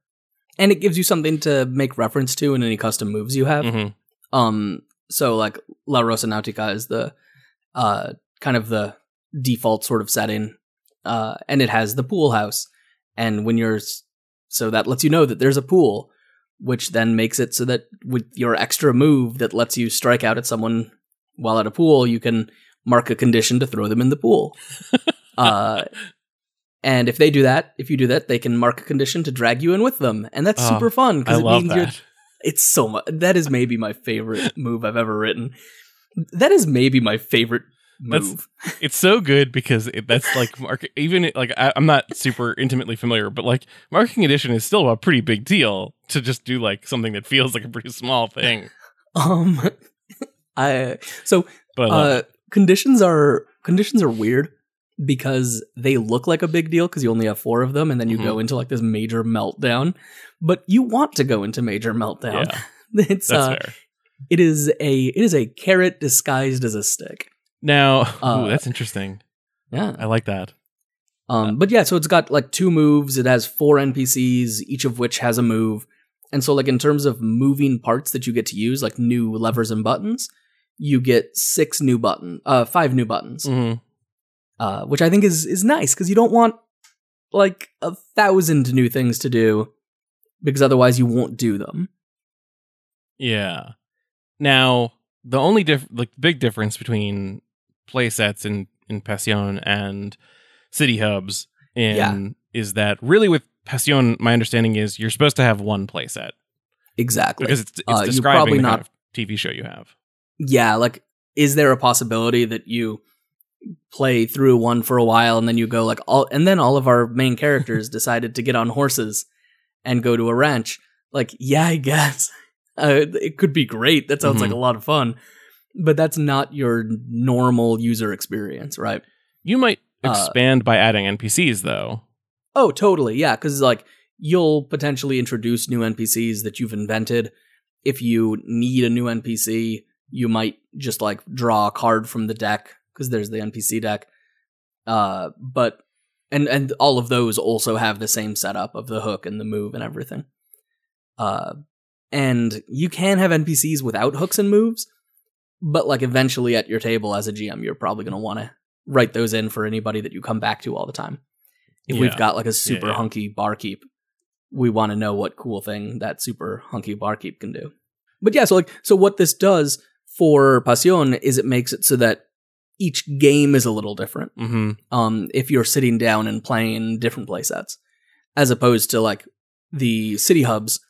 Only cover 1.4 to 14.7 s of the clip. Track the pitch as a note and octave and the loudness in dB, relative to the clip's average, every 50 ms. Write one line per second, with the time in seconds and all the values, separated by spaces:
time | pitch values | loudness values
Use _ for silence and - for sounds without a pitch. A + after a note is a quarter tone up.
1.4 | - D#3 C#3+ C3+ C3 B2+ B2+ C#3 C3+ B2+ - - A2+ G#2+ - C#3+ C3 B2+ - - | 0 0 0 0 0 0 -2 -2 -2 -2 -2 -4 -4 -2 -2 -2 -2 -2 -2 -2
2.4 | D3+ C#3+ C3+ B2+ A#2+ A2+ A2 G2+ - A2 - - A2 G2+ G#2+ G#2+ G#2+ A#2+ C3+ C3+ | 0 0 2 0 0 -2 -2 -2 -2 -4 -4 -4 -4 -4 -6 -6 -6 -2 -2 0
3.4 | C3+ D3 D3+ D3 C3 A#2 A#2 A2 G#2 G#2 G2+ _ _ _ _ _ _ _ - C3 | 0 2 0 0 -2 -2 -2 -2 -4 -6 -8 _ _ _ _ _ _ _ 0 0
4.4 | A#2+ A2+ G#2+ G#2+ G#2 G2+ E2+ - - _ _ _ _ - - - D3 B2 A2+ A2 | 2 2 0 0 -2 -4 -6 -8 -12 _ _ _ _ -10 -4 -2 0 0 0 0
5.4 | G#2+ G#2 - - - - - _ _ D3 C#3 B2 A#2 A2+ A2+ A2 - A2 G#2+ G#2+ | -2 -2 -6 -10 -18 -20 -20 _ _ -2 0 0 2 0 0 -2 -2 -4 -4 -4
6.4 | G#2 A2+ G2+ - G#2+ G#2+ G2 G#2+ - - A2 A#2 A#2 - - _ _ _ _ _ | -6 -8 -8 -6 -6 -6 -6 -6 -6 -6 -6 -6 -6 -6 -10 _ _ _ _ _
7.4 | _ _ _ _ _ _ - B2+ A#2+ G#2 G2+ G2+ G2 - - - _ _ _ - | _ _ _ _ _ _ -4 -2 0 0 0 -2 -4 -8 -12 -16 _ _ _ -8
8.4 | - C#3+ B2 A#2 A2 A2+ A2+ G#2+ G#2 G2+ - _ _ _ _ _ _ _ - C#3+ | -4 -2 -2 -2 -2 -2 -4 -4 -4 -6 -10 _ _ _ _ _ _ _ -10 -4
9.4 | B2+ C3 A#2+ A2+ - A2+ A2 G#2+ - - B2 A2 G#2 - - A2+ G#2+ G#2+ G#2+ G#2+ | -2 -2 0 0 0 0 0 0 -2 -2 -2 -2 -2 -2 -2 -2 -2 -2 -2 -4
10.4 | G#2+ G#2+ - _ _ _ _ _ _ _ _ _ - F#2+ A#2 A2+ A2 A2 - - | -6 -8 -10 _ _ _ _ _ _ _ _ _ -8 -6 -4 -4 -4 -6 -8 -10
11.4 | - - C#3 C#3 B2+ A2 A#2+ A2+ A2+ G#2+ A2+ C3 B2+ C3 G#3 F3+ D3+ C3+ A#2 G#2+ | -6 -2 0 0 2 2 2 0 -2 -2 -2 -6 -4 -4 0 0 2 2 2 0
12.4 | G#2+ G#2 - - - - _ _ _ _ _ _ _ _ _ - A#2 A2 G#2+ G#2 | -2 -4 -6 -8 -10 -12 _ _ _ _ _ _ _ _ _ -4 -4 -2 -2 -2
13.4 | G#2 A2+ A#2 A#2 A2+ A2+ A2 G#2 - - - - - _ _ _ _ _ _ _ | 0 0 0 0 2 0 -2 -2 -4 -8 -12 -14 -16 _ _ _ _ _ _ _
14.4 | _ _ - - A#2+ A2 | _ _ -6 -4 -2 0